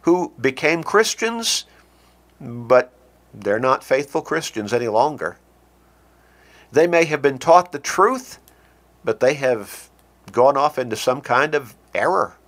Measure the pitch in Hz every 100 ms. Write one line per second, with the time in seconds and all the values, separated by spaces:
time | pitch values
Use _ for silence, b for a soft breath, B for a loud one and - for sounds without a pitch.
0 | - 180 170 - 127 131 147 165 156 202
1 | 220 - 226 233 226 - - b b b
2 | b b _ _ 135 120 117 127 127 _
3 | _ _ _ - 101 107 131 135 - 135
4 | 147 160 151 156 160 113 104 120 120 107
5 | 143 143 82 - _ _ _ _ b b
6 | b b b b b b b 139 170 170
7 | 165 147 139 131 160 175 175 - - -
8 | 202 254 254 - _ b b b b _
9 | - 110 123 147 135 117 98 - - _
10 | _ _ - - 131 139 147 143 123 107
11 | - 127 - 123 147 151 127 - _ -
12 | 127 185 101 -